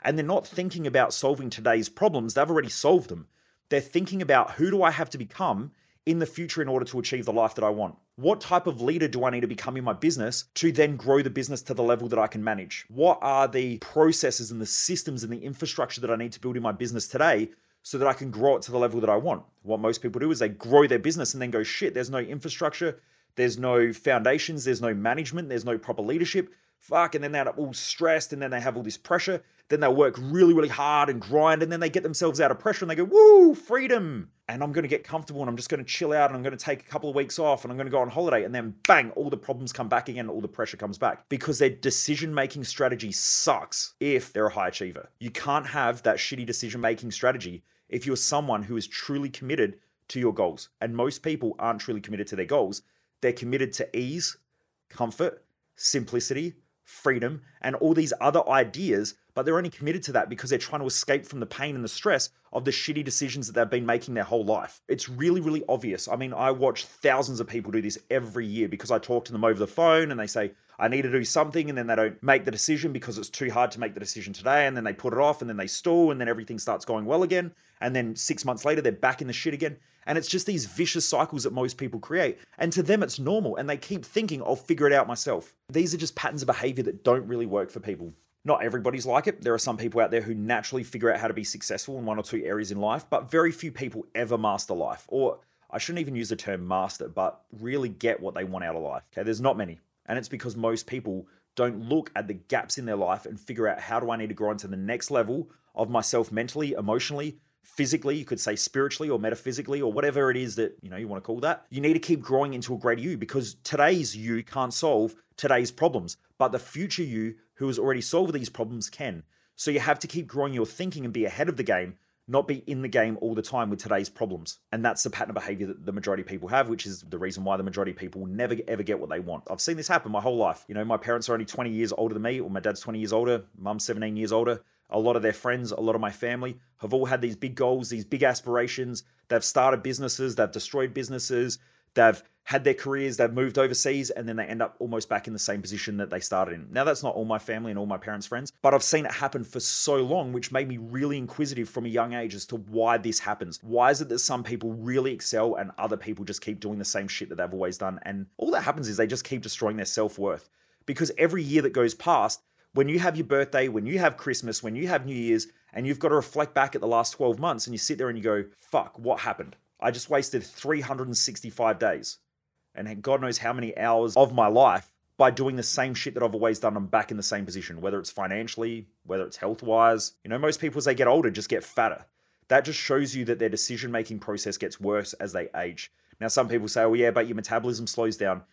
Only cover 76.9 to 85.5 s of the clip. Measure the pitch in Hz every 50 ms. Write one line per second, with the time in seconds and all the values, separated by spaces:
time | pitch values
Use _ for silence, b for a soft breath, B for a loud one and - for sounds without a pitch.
76.9 | 117 107 107 110 147 170 185 165 185 180 175 170 b b b b b b - 123
77.9 | 131 131 120 113 113 - - - 156 - - 135 123 110 - 143 151 151 135 123
78.9 | 101 - - 127 127 - 147 127 117 - - 170 147 139 165 151 143 b b b
79.9 | b b b - 151 165 156 - - 185 - - 202 160 120 98 - - - -
80.9 | - 170 151 - - 131 151 160 - 139 123 135 110 127 127 127 127 - 135 123
81.9 | - 110 - - 165 180 175 127 - B B B B - - 170 165 185 170 143
82.9 | 214 214 190 139 - - 131 143 196 220 202 123 - - 139 143 143 139 - -
83.9 | 202 185 - - - 214 220 196 160 135 - - 123 127 - - 170 151 147 143
84.9 | 143 139 120 110 120 - - 143 117 85 - -